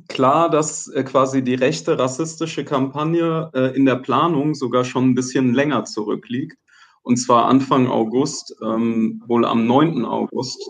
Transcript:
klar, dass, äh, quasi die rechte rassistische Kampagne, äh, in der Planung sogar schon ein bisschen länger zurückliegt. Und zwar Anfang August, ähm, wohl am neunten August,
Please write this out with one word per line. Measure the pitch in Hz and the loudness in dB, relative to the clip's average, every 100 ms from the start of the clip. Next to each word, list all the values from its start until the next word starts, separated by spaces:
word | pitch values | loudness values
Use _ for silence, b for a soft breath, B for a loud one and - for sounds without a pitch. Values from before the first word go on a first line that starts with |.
| - | -10
klar, | - 131 151 165 | 0 2 4 2
dass, | 151 156 - - | 2 0 -6 -8
äh, | 135 | -6
quasi | 131 139 135 135 | 0 0 2 0
die | 123 123 | -2 0
rechte | 131 156 - 135 | 0 0 -2 0
rassistische | 127 127 165 - 160 156 143 | -2 -2 -8 -6 -8 -6 -4
Kampagne, | 139 135 143 156 170 165 160 160 | -2 -2 -2 -2 0 0 -2 -4
äh, | 131 131 | -2 0
in | 131 135 | 2 2
der | 127 | 2
Planung | 131 127 165 151 151 | 0 0 2 2 0
sogar | 147 123 123 | -2 0 0
schon | 123 131 127 | 0 2 2
ein | 123 | 2
bisschen | 127 143 131 | 0 0 2
länger | 120 147 123 110 | 2 2 -2 -4
zurückliegt. | - 208 135 - 123 160 - b b b b | -6 -6 -6 -6 -8 -8 -12 b b b b
Und | - 117 | -2 -2
zwar | - 120 - | 2 4 6
Anfang | 131 131 139 127 | 4 4 2 2
August, | 120 113 123 151 - - - | 0 0 0 -2 -4 -14 -10
ähm, | 110 113 113 113 110 - 117 | -4 -2 0 0 -2 -4 0
wohl | 117 117 | 2 2
am | 120 117 | 2 4
neunten | 131 165 147 | 4 4 0
August, | 107 113 110 - 127 - - | -4 -4 -4 -6 -8 -10 -8